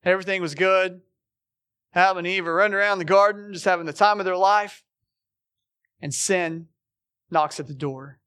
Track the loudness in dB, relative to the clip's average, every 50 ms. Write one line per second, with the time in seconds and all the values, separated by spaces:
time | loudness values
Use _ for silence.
0 | _ 0 0 0 -2 -6 -4 -4 -4 -6 -2 0 2 2 4 2 2 0 -6 -12
1 | _ _ _ _ _ _ _ _ _ _ _ _ _ _ _ _ _ _ _ 4
2 | 4 4 2 0 -4 -4 -4 -4 -2 -2 2 2 2 2 2 0 0 0 0 -2
3 | 0 2 4 4 4 4 2 -4 -12 -14 -14 -4 0 0 0 0 -2 -8 0 2
4 | 4 4 4 2 -2 -4 0 2 4 4 4 2 0 -2 -12 -20 _ _ _ _
5 | _ _ _ _ _ _ _ _ _ _ _ _ _ _ _ _ _ _ _ _
6 | -12 -10 -6 -6 -2 0 0 0 0 -2 -6 -8 -12 _ _ _ _ _ _ _
7 | _ _ _ _ _ _ 0 0 0 0 -4 -10 -12 -12 -10 -8 -8 -8 -8 -10
8 | -16 -20 -20 _ _